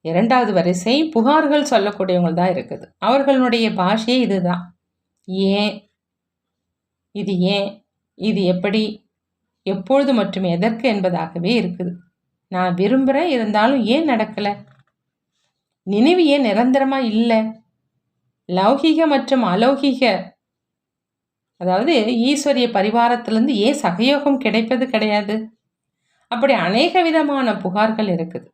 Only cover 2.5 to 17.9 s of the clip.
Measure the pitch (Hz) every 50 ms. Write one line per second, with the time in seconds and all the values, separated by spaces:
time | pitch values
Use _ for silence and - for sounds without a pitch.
2.5 | 175 139 - - - - - - _ _ - 202 240 277 277 - 277 262 254 247
3.5 | 226 233 226 220 175 185 180 180 208 220 220 - 247 262 247 196 202 190 175 175
4.5 | 175 175 - - _ _ _ _ _ _ _ _ _ _ _ - 185 190 196 190
5.5 | 196 202 208 208 190 - _ _ _ _ _ _ _ _ _ _ _ _ _ _
6.5 | _ _ _ _ _ _ _ _ _ _ _ _ _ 202 202 185 196 175 180 185
7.5 | 202 202 196 196 - - _ _ _ _ _ _ _ _ - 214 220 202 196 180
8.5 | 180 180 180 208 196 220 214 208 214 - _ _ _ _ _ _ _ _ _ _
9.5 | _ _ _ - 196 196 190 - 262 277 285 254 269 226 202 196 - 190 190 180
10.5 | 170 170 180 233 220 - - 262 214 202 185 185 175 170 160 165 - 170 170 185
11.5 | 240 240 190 180 180 - 180 175 175 - _ _ _ _ _ _ _ _ _ _
12.5 | 190 180 180 185 175 175 185 214 247 262 269 262 269 277 330 359 285 247 226 214
13.5 | 208 214 208 240 277 277 226 196 240 294 330 311 254 226 220 214 - - 208 202
14.5 | 202 202 - _ _ _ _ _ _ _ _ _ _ _ _ _ _ _ _ _
15.5 | _ _ _ _ _ _ _ 190 196 208 233 302 359 370 349 302 277 285 269 226
16.5 | 196 208 240 254 254 277 269 269 277 269 262 226 214 220 233 233 226 220 220 220
17.5 | 220 - _ _ _ _ _ _